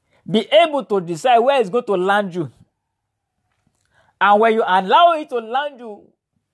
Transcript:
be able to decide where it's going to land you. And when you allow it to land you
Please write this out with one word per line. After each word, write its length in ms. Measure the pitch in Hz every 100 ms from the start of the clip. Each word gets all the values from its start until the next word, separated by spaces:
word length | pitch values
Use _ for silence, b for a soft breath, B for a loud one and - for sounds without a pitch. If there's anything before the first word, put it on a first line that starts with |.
| _ _ -
be 180 | 208 233
able 340 | 302 330 285 -
to 160 | 202
decide 380 | 165 165 254 233
where 200 | 247 277
it's 100 | 202
going 160 | 240 233
to 80 |
land 420 | 190 185 208 196 175
you. 160 | 139 - _ _ _ _ _ _ _ _ _ _ _ _ _ _ _ -
And 200 | 196 208
when 140 | 226
you 100 | 220 180
allow 460 | 185 190 285 349
it 160 | 320 311
to 80 | 240
land 420 | 220 254 294 254
you 240 | 240 202 _ _ _ _ _